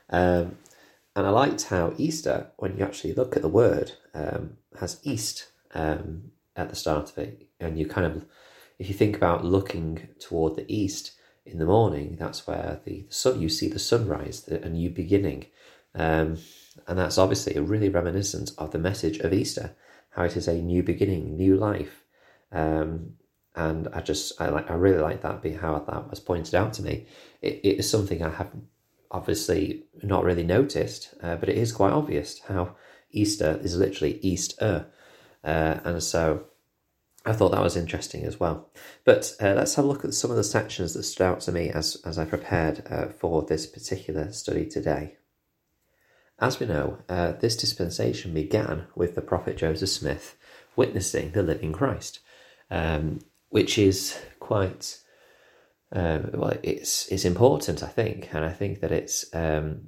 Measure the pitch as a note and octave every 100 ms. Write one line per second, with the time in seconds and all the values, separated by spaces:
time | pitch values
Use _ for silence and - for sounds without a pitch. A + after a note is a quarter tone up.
0 | - F2 F2+ F2+ F2 - - - - _
1 | _ - G2 G#2+ C#3+ - - F#2 E2+ -
2 | D#3 D#3+ - - - - F#2+ G2 G2 -
3 | - - B2+ - E2 G2+ A#2 - - -
4 | _ D#2 D2+ - - - _ - F2+ -
5 | - A#2 - - - _ _ - D#2 D#2
6 | F2 D#2+ - - _ - F2 - - D2+
7 | D2 - D2 - - _ E2+ D#2+ D#2 -
8 | E2+ D#2+ - _ - - - - F#2 G2
9 | G#2 G2 F2+ E2+ F2 F#2+ F#2+ F2 D#2+ D#2+
10 | - - - E2+ D#2+ D#2 - G#2+ F#2+ -
11 | - - _ _ - E2+ D#2+ G#2+ G#2+ D2
12 | D2 E2 E2+ - - E2 E2 D#2+ - -
13 | - - - - D#2+ - - - - -
14 | F#2+ D2 - - - D#2+ E2+ E2 F2 -
15 | E2+ G2 F#2+ C2+ - _ - - _ -
16 | D#2+ D#2+ D#2+ D#2+ - - - - - F#2
17 | F2 F2+ F#2+ - - - - G#2+ G2+ F2
18 | F2 F#2 G2+ E2 - - D#2 D#2+ E2+ G#2+
19 | E2 D#2 E2+ F#2+ F#2+ - D#2+ - _ -
20 | _ - F2 F2 E2+ E2+ E2+ F2 F2 E2+
21 | G2 F2+ D2+ D#2 F#2+ F#2+ G#2 F#2 - -
22 | _ _ _ _ _ F2+ D#2 D#2+ D#2 E2
23 | - - _ _ _ - D#2+ D#2+ D#2+ E2+
24 | - D2+ - - E2+ D2 - E2+ F#2+ F2+
25 | D#2 - - - D#2+ D#2 E2 D2+ - D#2
26 | - - - F2 E2 F2 A2+ - - D2
27 | - - - _ - - G2+ - - A2
28 | G2 E2+ E2 - F2 - - _ _ _
29 | _ F#2 - - - E2 - - - -
30 | G2+ F#2+ F2+ E2+ E2+ G2 C#3 - - -
31 | - - E2+ E2+ - G#2+ A#2 - G2 D3+
32 | D3 D2 - - - G2 F2 - - -
33 | _ G#2 G#2 - D#2+ D#2 F#2 F2 F#2+ -
34 | D2+ - F#2+ F2+ - - G#2+ E2 - -
35 | - - - _ D2+ D#2+ D#2+ D#2 E2+ E2+
36 | D#2+ E2+ D#2+ D2+ - _ _ _ _ _
37 | _ _ - A2+ F#2+ G2 F#2+ F2+ E2+ F#2+
38 | - D2+ D#2 D#2 E2+ D#2 - - - -
39 | - A2 - - G2+ G2 - - C#3+ C#3+
40 | C3 - A#2+ A#2 G#2 A2+ - - F2 F2+
41 | E2 - F#2 F2+ - F2 E2+ D#2+ E2 -
42 | F2 E2 D#2+ E2+ - F2+ D#2+ - - D#2
43 | D2+ - E2+ E2 D2+ D#2 - - - E2+
44 | - E2 D2+ - - - D#2+ - D#2 C#2+
45 | D#2 - _ _ _ _ _ _ _ _
46 | _ _ _ _ A#2+ - A#2 D#2 C#2+ -
47 | - F2+ F2 E2+ A#2 A#2 - - F2 -
48 | A2+ A#2+ F2+ D#2 D2+ G#2+ - D2+ F2 -
49 | F2 - - F2+ - - D#2+ D#2 F#2+ -
50 | D2 C#2+ - - - - - - B2+ -
51 | F#2 C#2+ D2 F#2 E2+ D2+ D#2+ D#2+ C3 F2+
52 | - - _ - - _ _ F2 E2 D#2
53 | D#2 D2+ - _ _ G#2+ - - G2 F#2+
54 | - - - - - A2 F#2 - - -
55 | _ _ _ _ _ _ _ _ _ G2
56 | E2+ D#2 - - - - - - - -
57 | - F#2+ F2+ F2 B2 D3+ - D#2+ D2+ -
58 | A2 - - D#2 D#2+ F2 G2+ G2+ E2 E2
59 | - - - E2 D#2+ D#2 D#2 D2+